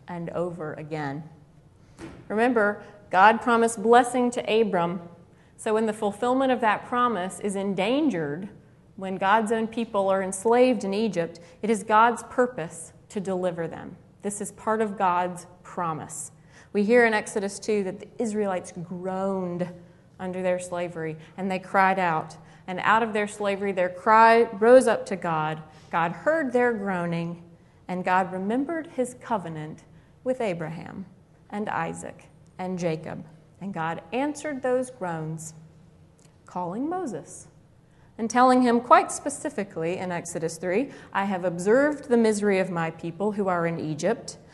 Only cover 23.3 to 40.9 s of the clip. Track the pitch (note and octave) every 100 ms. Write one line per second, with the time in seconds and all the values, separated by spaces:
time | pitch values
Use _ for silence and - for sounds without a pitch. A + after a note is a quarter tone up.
23.3 | - G3+ G3 G3+ F#3+ F3+ F3+ A#3 A3 A3+
24.3 | A#3 A#3 G3 A3 B3+ A#3 G#3 - F#3+ F3
25.3 | D#3+ D#3 D#3+ - - - F3 E3+ - D4
26.3 | D#4+ C4+ B3 B3 A3+ G3 F3+ F3 E3+ E3+
27.3 | E3+ - - _ _ - F3+ F3+ F#3 F#3
28.3 | F#3 G3 B3 C#4 E4 D4 - B3 - -
29.3 | A3 E3 D#3 D#3 D#3 - - - _ B3+
30.3 | B3+ A3+ E3+ D#3 E3 - - F#3+ - _
31.3 | _ - G#3 G#3+ - E3 E3+ - - -
32.3 | - - - F#3 F#3 F3 D#3+ D#3+ D#3 -
33.3 | - - _ G3 F3+ D#3+ E3 - B3 C#4+
34.3 | D4 D#4 C4 B3+ B3+ B3+ - F3+ E3 D#3
35.3 | D#3+ - - - - - _ - _ -
36.3 | _ - F3+ F3 G3+ D4 F4+ E4 D#3+ -
37.3 | - - - - _ _ _ - - A3
38.3 | B3 B3+ B3+ B3 A#3 A#3+ E4 - - D4
39.3 | C#4+ D4+ - G3 - E3 F#3 F#3 E3+ E3+
40.3 | E3+ D#3+ D#3+ F#3 F#3+ C#4